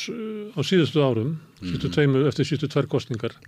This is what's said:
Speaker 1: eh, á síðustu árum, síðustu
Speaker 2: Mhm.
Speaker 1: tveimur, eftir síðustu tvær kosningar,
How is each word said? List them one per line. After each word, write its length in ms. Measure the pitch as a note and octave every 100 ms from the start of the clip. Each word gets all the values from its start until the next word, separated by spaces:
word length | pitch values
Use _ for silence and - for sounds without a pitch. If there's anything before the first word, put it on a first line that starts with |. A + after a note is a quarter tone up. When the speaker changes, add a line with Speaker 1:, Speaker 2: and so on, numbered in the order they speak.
| -
Speaker 1:
eh, 480 | A#3 A3 G#3+ G#3 -
á 40 |
síðustu 380 | - F#3+ C3 D3+
árum, 300 | C3+ A2+ B2 D#3+ - -
síðustu 300 | F2+ - F2
Speaker 2:
Mhm. 60 | A#2
Speaker 1:
tveimur, 320 | C#3+ C3 C#3+
eftir 160 | C3 C#3
síðustu 220 | D3+ C#3+
tvær 160 | D3 C3+
kosningar, 460 | C#3 - A#2 A#2 -